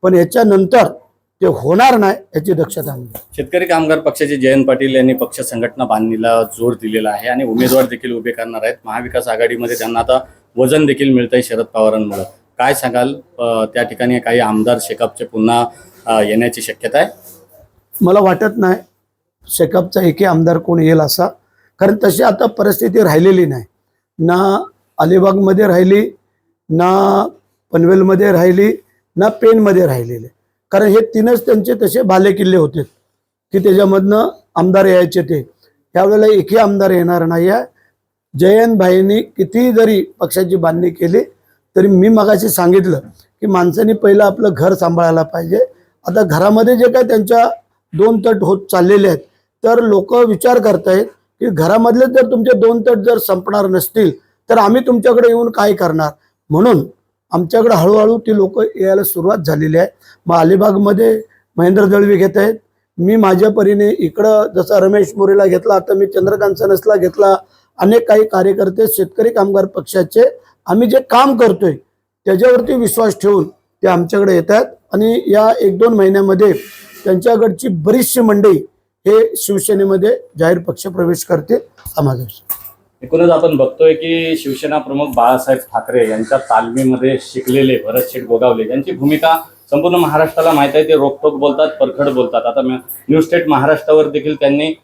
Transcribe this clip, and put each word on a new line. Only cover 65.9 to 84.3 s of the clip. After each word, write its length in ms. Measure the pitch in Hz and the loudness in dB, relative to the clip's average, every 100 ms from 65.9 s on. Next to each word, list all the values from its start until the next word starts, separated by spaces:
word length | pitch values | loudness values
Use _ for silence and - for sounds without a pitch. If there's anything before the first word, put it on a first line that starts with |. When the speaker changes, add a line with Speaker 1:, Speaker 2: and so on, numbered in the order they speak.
Speaker 1:
मी 120 | 196 196 | -2 0
चंद्रकांत 480 | 196 190 196 202 | 0 -2 -2 -2
सनसला 420 | 196 196 190 214 208 | -2 -2 0 0 0
घेतला, 400 | 180 - 196 190 - _ _ - | 0 0 2 2 -4 _ _ -2
अनेक 300 | 185 233 233 | 2 2 2
काही 160 | 214 | 2
कार्यकर्ते 640 | 214 190 190 196 190 190 220 | 2 0 0 0 -2 0 -2
शेतकरी 420 | 220 185 - 226 | 0 -4 -2 -2
कामगार 360 | 233 196 196 | 0 0 0
पक्षाचे 560 | 190 190 135 190 170 220 254 - _ _ - | -2 -6 -6 -4 -2 2 0 0 _ _ -4
आम्ही 220 | 185 240 | 0 2
जे 120 | 262 | 0
काम 360 | 262 233 277 247 | 2 2 2 2
करतोय 360 | 233 180 196 143 _ _ _ _ | 2 2 -2 -4 _ _ _ _
त्याच्यावरती 500 | - 190 247 247 233 | -2 2 4 2 0
विश्वास 420 | 262 226 - 220 - | -2 -2 -2 -2 0
ठेवून 260 | 202 202 160 | 0 0 -2
ते 400 | _ _ _ 190 | _ _ _ 0
आमच्याकडे 460 | 180 165 208 196 | 0 0 0 2
येत 160 | 180 165 | 0 2
आहेत 160 | 214 - - _ | 0 0 -8 _
आणि 280 | 190 220 233 - | -2 0 0 0
या 260 | 202 220 - | 2 2 2
एक 180 | 208 185 | 0 2
दोन 160 | 226 | 0
महिन्यामध्ये 580 | 220 190 196 196 185 208 160 - - - - | 2 2 2 0 2 2 0 -6 -20 -20 -10
त्यांच्याकडची 640 | - 185 220 226 220 175 254 | -4 0 0 0 0 -2 -6
बरीचशी 520 | 175 156 240 240 254 | -4 0 0 0 0
मंडळी 460 | 226 208 208 170 - _ _ _ - | 2 4 2 2 -2 _ _ _ 0
हे 260 | 214 226 - | 2 2 -4
शिवसेनेमध्ये 800 | - 196 190 196 196 190 202 - - 151 | -6 -4 -2 -2 0 0 0 -2 -6 -4
जाहीर 200 | 165 165 | 0 0
पक्ष 280 | 170 - 196 | -4 -10 -10
प्रवेश 380 | 180 170 170 | -6 -4 -4
करतील, 340 | - 170 147 233 - _ | -4 -6 -2 -4 -4 _
हा 240 | - - | -12 -4
माझा 200 | 143 127 | -4 -4
विश्वास. 340 | 123 - _ - - _ _ _ | -10 -16 _ -16 -16 _ _ _
Speaker 2:
एकूणच 280 | 127 165 175 | -6 0 2
आपण 260 | 160 165 147 | 2 2 0
बघतोय 380 | 131 - 160 | -2 2 2
की 420 | 160 165 165 165 | 2 -2 -4 -2